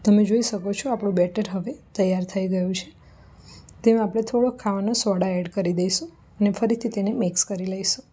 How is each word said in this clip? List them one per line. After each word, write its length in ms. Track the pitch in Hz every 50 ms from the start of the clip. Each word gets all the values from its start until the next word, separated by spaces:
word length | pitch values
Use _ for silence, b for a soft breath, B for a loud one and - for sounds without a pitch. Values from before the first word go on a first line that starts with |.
| -
તમે 200 | 214 208 208 208
જોઈ 180 | 190 214 240
શકો 300 | 233 - 220 190 175 202
છો, 180 | 202 - - 269
આપણું 240 | 240 226 208 202 190
બેટર 360 | 180 180 180 180 214 208 -
હવે 240 | 190 190 175 233 302 - - - _
તૈયાર 280 | - 190 185 185 185 180
થઈ 240 | 185 - 190 190 185
ગયું 260 | 190 185 180 185 190
છે. 180 | 185 - - - B B B B B B B B B B B B B B B - - -
તેમાં 180 | 233 226 226
આપણે 200 | 220 190 185 226
થોડો 280 | 220 220 - 240 240 254
ખાવાનો 420 | 240 - - 208 196 196 196 214
સોડા 360 | 240 233 - 214 190 180 185 190
એડ 200 | 185 180 175 175
કરી 240 | - 202 180 170
દઈશું 360 | 180 175 180 185 185 - 330 339 - - - - - -
અને 100 | 208 208
ફરીથી 380 | 196 - 233 220 233 233 - 220
તેને 240 | - 208 196 202
મિક્સ 320 | 220 254 202 175 175 - -
કરી 220 | - 202 180 185
લઈશું. 380 | 190 190 190 190 - - - - _